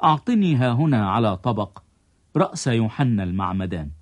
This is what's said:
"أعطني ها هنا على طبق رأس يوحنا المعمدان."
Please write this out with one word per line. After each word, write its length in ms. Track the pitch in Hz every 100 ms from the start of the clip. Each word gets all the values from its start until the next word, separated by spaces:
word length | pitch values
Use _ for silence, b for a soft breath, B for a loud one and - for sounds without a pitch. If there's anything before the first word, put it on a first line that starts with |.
"أعطني 520 | 160 151 - 226 185 131
ها 160 | 127
هنا 380 | 117 156 120 98
على 260 | 107 110 90
طبق 460 | 127 107 98 - - _ _ _ _ 151
رأس 300 | - 165 135
يوحنا 560 | 117 110 - 131 104
المعمدان." 680 | 92 95 92 95 92 87 73 -